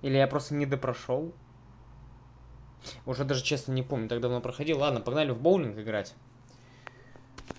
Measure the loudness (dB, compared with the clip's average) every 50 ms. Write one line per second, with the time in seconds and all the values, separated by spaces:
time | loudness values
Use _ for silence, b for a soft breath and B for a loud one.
0 | 0 4 6 6 6 6 4 0 -2 -2 -2 -2 0 0 0 -2 0 -2 -2 -2
1 | -2 -2 -2 -2 -2 -4 -10 -14 -20 -20 -20 -20 -20 -20 -20 -20 -20 -20 -20 -20
2 | -20 -20 -20 -20 -20 -20 -20 -20 -20 -20 -20 -20 -20 -20 -20 -18 B B B B
3 | B -6 -2 -2 0 0 0 0 2 0 0 0 0 0 0 0 0 0 0 -2
4 | 0 0 -2 0 2 2 0 0 -2 -4 -6 -4 0 0 2 2 4 2 2 0
5 | 0 0 2 2 2 2 0 4 6 6 6 6 4 0 -4 -6 -6 -2 -2 -2
6 | -2 -4 -10 -20 -20 -20 -20 -20 -20 B B B B B B B B B B B
7 | B B B B B B B -20 -14 -14 -14